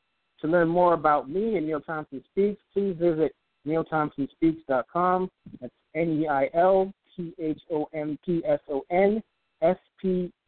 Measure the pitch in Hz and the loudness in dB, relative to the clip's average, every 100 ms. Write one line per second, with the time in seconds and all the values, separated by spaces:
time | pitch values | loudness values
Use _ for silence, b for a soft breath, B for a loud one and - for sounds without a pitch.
0 | _ _ _ _ 151 175 165 175 175 165 | _ _ _ _ 0 2 2 4 4 4
1 | 151 147 127 175 226 208 156 156 - 156 | 2 2 0 -4 -2 -2 -2 -6 -6 -10
2 | 151 135 - - 202 196 _ 196 196 165 | -10 -14 -8 0 0 0 _ -4 -2 0
3 | 175 160 147 - _ _ 147 160 160 156 | 0 2 0 -2 _ _ -4 -4 -2 -2
4 | 147 - 135 - 165 160 - 131 - 170 | -2 -4 -8 0 0 0 -2 -2 -2 -2
5 | 180 185 185 _ - - 123 _ _ 156 | 0 0 -2 _ -20 -16 -18 _ _ -4
6 | 170 156 156 139 139 170 185 190 190 - | -2 -2 0 0 0 2 4 4 0 -6
7 | _ - 165 - 160 151 - 156 151 156 | _ -12 -12 -8 -6 -6 -6 -6 -4 -6
8 | 151 143 - 170 156 147 - 139 - 175 | -8 -8 -2 -2 0 -2 -2 -8 -2 2
9 | 202 220 - _ _ - 165 180 _ _ | 4 2 -6 _ _ -2 0 0 _ _
10 | 190 180 175 _ | -2 -2 -4 _